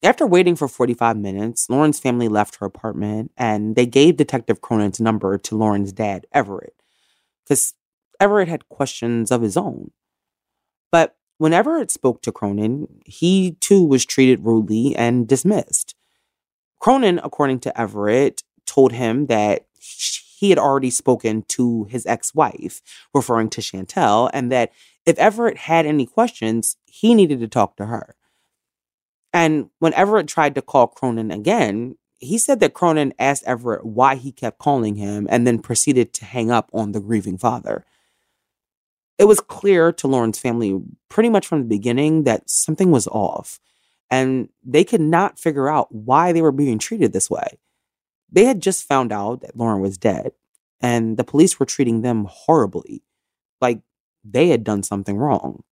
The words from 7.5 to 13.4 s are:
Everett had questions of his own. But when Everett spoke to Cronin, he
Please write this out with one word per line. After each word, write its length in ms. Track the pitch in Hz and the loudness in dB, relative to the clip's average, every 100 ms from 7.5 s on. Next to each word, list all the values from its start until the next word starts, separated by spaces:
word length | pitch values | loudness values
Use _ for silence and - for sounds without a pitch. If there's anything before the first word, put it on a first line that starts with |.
| 143 - - _ _ _ _ | -2 -2 -8 _ _ _ _
Everett 280 | 202 208 180 | 2 2 0
had 200 | 160 _ | -4 _
questions 640 | - 135 - 117 117 113 | -8 -8 -6 -4 -2 -2
of 100 | 123 | 0
his 140 | 113 120 | 0 -2
own. 360 | 196 - - _ _ _ _ _ _ _ _ _ _ | -4 -10 -16 _ _ _ _ _ _ _ _ _ _
But 260 | 170 160 _ _ _ | 2 2 _ _ _
when 160 | 156 | 2
Everett 380 | 170 220 330 220 | 2 2 -2 -4
spoke 300 | - 131 120 | -2 -2 -2
to 80 | - | -8
Cronin, 680 | - 104 101 107 131 - _ _ | -6 -6 -2 -4 -4 -8 _ _
he 480 | - 170 190 | -4 0 2